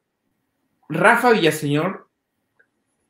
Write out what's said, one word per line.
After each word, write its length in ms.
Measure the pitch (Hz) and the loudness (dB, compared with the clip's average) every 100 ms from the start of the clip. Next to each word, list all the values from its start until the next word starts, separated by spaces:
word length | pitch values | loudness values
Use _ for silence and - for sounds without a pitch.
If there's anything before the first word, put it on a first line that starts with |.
| _ _ _ _ _ _ _ _ - | _ _ _ _ _ _ _ _ -10
Rafa 420 | 156 196 220 247 | 0 2 2 2
Villaseñor 760 | 214 160 151 147 147 175 202 _ _ _ _ _ _ _ _ _ _ | 2 0 -2 -4 -4 -4 -8 _ _ _ _ _ _ _ _ _ _